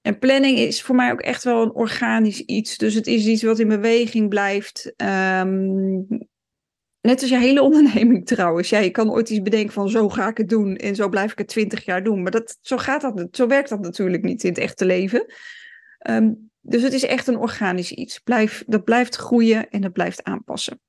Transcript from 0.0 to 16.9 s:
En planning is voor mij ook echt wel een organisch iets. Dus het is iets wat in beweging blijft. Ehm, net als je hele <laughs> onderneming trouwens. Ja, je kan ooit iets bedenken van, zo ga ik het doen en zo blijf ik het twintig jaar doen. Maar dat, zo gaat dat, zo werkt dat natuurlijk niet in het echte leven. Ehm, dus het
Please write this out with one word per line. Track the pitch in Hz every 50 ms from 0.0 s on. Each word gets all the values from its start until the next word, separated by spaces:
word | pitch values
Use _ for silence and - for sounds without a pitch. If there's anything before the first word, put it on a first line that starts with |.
En | _ 226 202 -
planning | - 262 269 269 269 269 262
is | - 233 - - -
voor | - - 254
mij | 254 247 247
ook | 240 -
echt | - - 247 - -
wel | 254 240 226
een | 226 226 226
organisch | - 226 220 - - 240 226 226 226 220 214 202 -
iets. | - - - 220 214 - -
Dus | - 220 220 208
het | 220 214
is | - 226 226 208
iets | 220 226 220 226
wat | 220 226 220
in | 226
beweging | 214 214 202 208 226 226 240 240 226 - 226 214 202
blijft. | 208 202 202 196 202 202 208 - _ - - - -
Ehm, | _ 202 196 196 190 190 190 185 185 185 190 190 190 190 190 190 190 190 190 190 185 190 190 220 226 220 _ _ _ _ _ _ _ _ _ _ _ _ _ _ _
net | - 226 254 262
als | 277 247
je | 262
hele | 254 240 262 277 285 269
<laughs> | 285
onderneming | 311 294 294 262 208 - - 240 247 180 175
trouwens. | - 240 208 185 170 165 175 175 -
Ja, | 226 208
je | 208 185
kan | - - 220 214
ooit | - 226 226 -
iets | 220 214
bedenken | 185 208 220 220 214 208 -
van, | 208 202 196
zo | 220 226 220 196
ga | - - 196
ik | 220 220
het | - 220 175
doen | 226 220 208 196 190
en | - - 208 196
zo | 202 208 196
blijf | 190 196 196 214
ik | -
het | - 202
twintig | - - 220 214 214 214 - -
jaar | - 185 185 190
doen. | 226 226 190
Maar | 175 185
dat, | 190 226 226 - - _
zo | _ - 262
gaat | 240 - 254 277 294
dat, | 294 262 214 190 175 175
zo | - - 254
werkt | 226 269 277 277 277
dat | 226 202
natuurlijk | 190 170 175 - 196 185 180 170 185
niet | 180 180 - -
in | 180
het | 170
echte | - - - - - 190
leven. | 185 185 180 190 190 220 302 453 - - - - - - - - - - - _ _ -
Ehm, | _ - - 226 226 220 220 220 - - _ _ _
dus | _ - - 240
het | 240 269